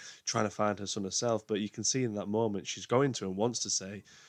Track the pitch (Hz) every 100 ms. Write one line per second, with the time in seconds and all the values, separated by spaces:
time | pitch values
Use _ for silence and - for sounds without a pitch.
0 | - - - 117 107 - 104 98 98 110
1 | 95 - 120 110 - 104 104 - 107 131
2 | 123 104 98 107 113 98 82 - - 120
3 | 139 120 95 92 117 113 104 - 95 101
4 | - -